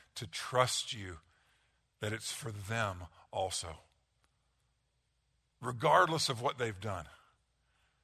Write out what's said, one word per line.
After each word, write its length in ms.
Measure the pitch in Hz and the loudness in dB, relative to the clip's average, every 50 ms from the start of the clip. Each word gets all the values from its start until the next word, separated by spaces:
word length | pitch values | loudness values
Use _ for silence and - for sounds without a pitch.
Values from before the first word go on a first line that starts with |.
| - _ - | -20 _ -12
to 120 | - 120 | -12 -12
trust 640 | - - - - - 127 123 127 127 - - - - - | -10 -10 -10 -6 0 4 4 4 4 2 -4 -4 -6 -8
you 260 | 107 95 92 85 78 _ _ _ _ _ _ _ _ _ _ _ _ _ _ _ - | -10 -10 -12 -12 -14 _ _ _ _ _ _ _ _ _ _ _ _ _ _ _ -6
that 100 | 110 107 | -6 -4
it's 220 | 110 113 - - - | -4 -4 -6 -8 -8
for 180 | - 147 120 | -8 -8 -8
them 520 | 104 101 95 98 113 117 110 101 92 87 85 82 - - - - | -10 -8 -6 -4 -2 0 0 -2 -2 -6 -10 -16 -16 -20 -16 -8
also. 460 | - 107 95 92 - - - 82 76 - - _ _ _ _ _ _ _ _ _ _ _ _ _ _ _ _ _ _ _ _ _ _ _ _ _ _ _ _ _ _ _ _ _ _ - | -4 -2 -2 -2 -2 -4 -6 -8 -10 -14 -18 _ _ _ _ _ _ _ _ _ _ _ _ _ _ _ _ _ _ _ _ _ _ _ _ _ _ _ _ _ _ _ _ _ _ -8
Regardless 640 | 117 123 123 110 156 151 151 180 180 160 165 147 - | -6 -6 -2 2 6 8 8 8 8 8 4 2 2
of 140 | - 127 110 | 0 0 0
what 160 | 120 123 - | 0 -2 0
they've 240 | 127 120 113 101 92 | 0 -2 -2 -2 -4
done, 240 | 95 110 95 87 78 - - - - _ _ _ _ _ _ _ _ _ _ _ _ _ _ _ | -6 -6 -6 -6 -8 -12 -16 -20 -20 _ _ _ _ _ _ _ _ _ _ _ _ _ _ _